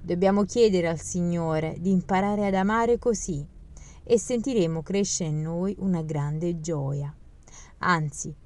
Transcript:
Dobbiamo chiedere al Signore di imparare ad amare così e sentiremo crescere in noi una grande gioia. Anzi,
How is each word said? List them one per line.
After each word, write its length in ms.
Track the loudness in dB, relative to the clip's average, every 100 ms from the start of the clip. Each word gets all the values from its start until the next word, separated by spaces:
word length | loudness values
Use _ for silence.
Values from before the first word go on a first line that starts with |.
Dobbiamo 440 | -2 2 4 4
chiedere 420 | 2 4 4 6 2
al 140 | -2
Signore 760 | -4 -2 0 0 0 0 -2 -4
di 100 | 2
imparare 560 | 2 2 0 2 0 0
ad 80 |
amare 440 | 2 2 2 2 2
così 440 | 2 -2 -2 -6 -6 -14 -20 -20 -20 -20
e 140 | 2 2
sentiremo 640 | 2 -2 0 2 2 0
crescere 480 | -2 -2 0 -2 -2
in 120 | -2
noi 320 | -2 -2 -4 -2
una 240 | -2 -2
grande 580 | -2 -4 -2 -2 -2 -4
gioia. 520 | -4 -2 -2 -4 -6 -10 -20 -20 -20 -20 -20 -6
Anzi, 540 | 0 0 0 -6 -12 -12